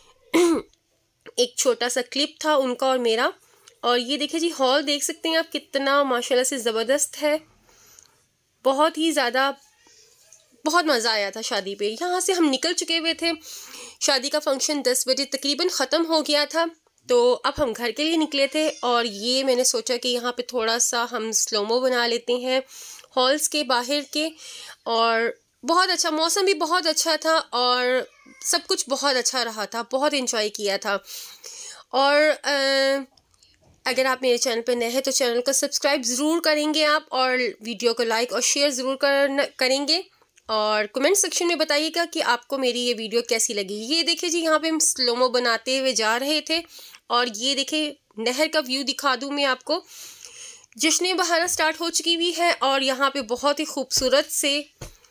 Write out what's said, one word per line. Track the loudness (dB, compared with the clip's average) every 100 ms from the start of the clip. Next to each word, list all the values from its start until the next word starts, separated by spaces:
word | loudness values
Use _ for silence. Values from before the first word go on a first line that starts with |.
| _ _ _
<clears throat> | 4 4 2 -2 _ _ _ _ _ -8 -2
एक | -2 0
छोटा | 0 2 0
सा | -2
clip | -4 -2 -4 -2
था | 0 2
उनका | 2 0 0
और | 2
मेरा। | 2 2 0 -2 _ _ -20 _
और | 0 2
ये | 0 -2
देखिए | -2 -2
जी, | -2
hall | 2 2 2
देख | 2 -2
सकते | -2 -4 -2
हैं | 0
आप, | -2
कितना | -6 -6 -2 2 2
माशाल्लाह | 4 0 2 2
से | 2 -2
ज़बरदस्त | -2 0 2 0 0 -2
है, | -2 -2 -4 _ _ -20 -20 -20 -20 _ _ _ _ _
बहुत | 0 4 2 2
ही | 0
ज़्यादा, | 2 0 2 0 -2 _ _ _ -20 -20 _ _ _ _ _
बहुत | 0 2 2
मज़ा | 2 2
आया | 0 -2
था | -4
शादी | -4 -4 -4
पे। | -4 -4
यहाँ | -2 -2 0
से | 0
हम | 2 4
निकल | 2 0
चुके | -2 -2 -2
हुए | 0
थे, | -2 -2 -4 -8 -16 -16 -18 -16 -6
शादी | 0 0 0
का | -2
function | 0 -2 -2 0
दस | 0 0 0
बजे | -2
तकरीबन | -2 -4 -4 -2 0
ख़त्म | 0 0 0
हो | 2 0
गया | 2 0 0
था, | 0 -2 -4 _ _ 0
तो | 4 4
अब | 2 -2 0
हम | -2
घर | -2 -6
के | -2
लिए | 0 0
निकले | 0 0 0
थे। | 2 -2
और | -2 0 0 0
ये | -4 -2 0
मैंने | 2 2
सोचा | 2 0 -2 -4
कि | -2
यहाँ | -2 -4
पे | -6
थोड़ा | -6 -2 0 0
सा | 0 -2 -4
हम | -4 -4
स्लोमो | -2 -2 -2 0 0
बना | 2 0 0
लेते | -2 -2
हैं | -4 0 -2 -4 -14 -18 -20 -6 0
halls | 2 2 0
के | -2
बाहर | 0 0 0 -2 -2
के। | -4 -4 -6 -18 -18 -18 -12 -4
और | 2 2 2 -2 -6 _ _
बहुत | 0 2 2
अच्छा, | 2 0
मौसम | 0 0 2
भी | 2
बहुत | 2 0 0 0
अच्छा | 0 0 0
था | 2 0
और | 0 0 2 2 2 0 -2 _ -20 -10
सब | -4 -2 -2
कुछ | -2 -2
बहुत | -2 0 0
अच्छा | 0 -2
रहा | -4 -4 -6
था, | -6 -4
बहुत | 0 2
enjoy | 0 -2 -2 -2
किया | -2 -2 -2
था। | -2 -4 -4 -14 -14 -16 -18 -16 -18 -20 -4
और, | 2 4 6
अ, | 4 2 0 0 2 2 2 0 -4 _ _ _ _ _ _ _ -4
अगर | 0 0
आप | 2
मेरे | 2 2
चैनल | 0 -2
पर | -2 -2
नए | 0
हैं | -2
तो | 0
चैनल | 0 0 0
को | 0
subscribe | 0 0 0 0 0
ज़रूर | -2 -2 0 0
करेंगे | 2 0 0 2
आप, | 2 2 0
और | -2 0 0 -2 -6
वीडियो | -10 -2 0
को | 0
like | 0 0 0
और | 0
share | 0 2 2
ज़रूर | 0 -4 0
करना, | 2 4 2 2 -2 0
करेंगे। | 0 2 0 -2 -4 _ _ _ -4
और | 0 2 0 0
comment | 0 2 2
section | 0 0 0
में | 0
बताइएगा | 2 0 0 -2
कि | -2 -2
आपको | 0 0 -2 -2
मेरी | 0 0
ये | -2
वीडियो | -2 -2 -2
कैसी | 0 0 0
लगी। | -2 -6
ये | -6 -2 -2
देखिए | 0 -2 -2
जी, | -2
यहाँ | 2 2
पे | 2
हम | 0
स्लोमो | 0 0 0 2 2
बनाते | 2 0 0 0 0
हुए | 0
जा | 0 2 0
रहे | 0 -2
थे | 0 -4 -6 -16 -20 -16 -2
और | 0 0 -2
ये | -2
देखिए | -2 -2 -2 -4 -6 _ -6
नहर | -2 0 0
का | 0
view | -2 -2
दिखा | -4 -2 -2 -2
दूँ | -2
मैं | 0
आपको। | 0 0 -2 -4 -4 -20 -18 -18 -20 -20 -20 -20 _ -2
जश्न | 0 0 0 0
बहारा | 2 2 0
start | 0 0 0
हो | -4
चुकी | -2 0
हुई | 0 0
है | 0 0
और | 2 2 2
यहाँ | 0 0 0
पे | 0
बहुत | -4 -2 0 0
ही |
खूबसूरत | -4 -6 -4 0 2 2
से | 2 0 0 -2 -4 -14 -20 -20 _